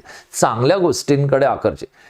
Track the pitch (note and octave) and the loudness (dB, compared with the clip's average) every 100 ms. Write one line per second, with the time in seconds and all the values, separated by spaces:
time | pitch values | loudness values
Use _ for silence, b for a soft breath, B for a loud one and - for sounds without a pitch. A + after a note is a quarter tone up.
0 | B B B - C#3+ A#2 C3+ F#3+ E3+ - | B B B -2 0 2 0 2 0 -2
1 | - C#3 C#3+ C#3 C3+ G2+ G#2 - - b | 0 0 2 2 0 0 -4 -4 -16 b